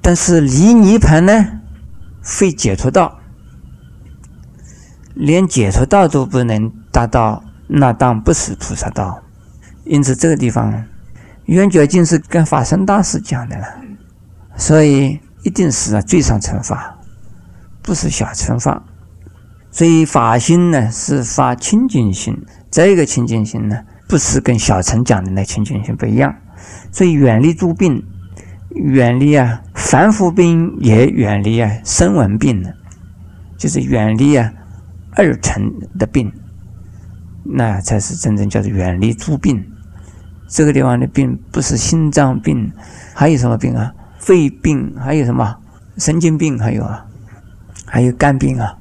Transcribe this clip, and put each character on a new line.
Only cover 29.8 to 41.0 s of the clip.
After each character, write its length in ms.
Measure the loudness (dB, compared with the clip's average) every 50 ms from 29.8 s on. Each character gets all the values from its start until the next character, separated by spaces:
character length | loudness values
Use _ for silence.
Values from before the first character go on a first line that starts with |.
| -2 2 2 4 4 4
夫 200 | 4 2 0 0
病， 460 | 2 4 4 4 4 2 0 -2 -4 -2
也 280 | 2 4 4 4 4
远 360 | 2 2 0 -2 0 0 -2 0
离 160 | 0 0 0
啊 100 | 0 -2 -2 -4 -6
声 320 | -6 0 0 2 2 2
闻 220 | 2 2 0 0
病 240 | 0 0 0 0 -2
呢， 80 | -4 -6 -12 -14 -20 -20 -20 -20 -20 -20 -20 -20 -20 -20 -20 -20 -20 -20 -16
就 100 | -8 -8
是 140 | -4 -4 -4
远 340 | -2 -2 0 0 0 0 0
离 180 | 2 2 4 4
啊 160 | 2 2 0 -4 -10 -20 -20 -20 -20 -20 -20 -20 -20 -20 -8 0
二 220 | 0 2 2 2 -2
乘 320 | -4 -6 -4 -4 -4 -6 -6 -8 -14 -14 -6 -6
的 60 | -6
病， 260 | -2 -2 -4 -4 -4 -8 -12 -20 -20 -20 -20 -20 -20 -20 -20 -20 -20 -20 -20 -20 -20 -20 -20 -20 -20 -20 -16 -12
那 380 | -6 -4 -2 -2 -2 -2 -4
才 180 | -4 -2 -2 -2
是 160 | -2 -4 -8
真 220 | -6 -4 -2 -2
正 100 | 0 -2
叫 140 | -2 -2 -2
做 100 | -4 -2
远 300 | -2 -2 -2 -2 -2 -2
离 120 | -2 -2 -4
诸 240 | -4 -4 -4 -4
病。 340 | -2 0 -2 -2 -2 -4 -10 -16 -20 -20 -20 -20 -20 -20 -20 -20 -20 -20 -20 -20 -20 -20
这 160 | -10 -2 0 2
个 80 | 2
地 120 | 2 2 2
方 160 | 2 0
的 80 | 0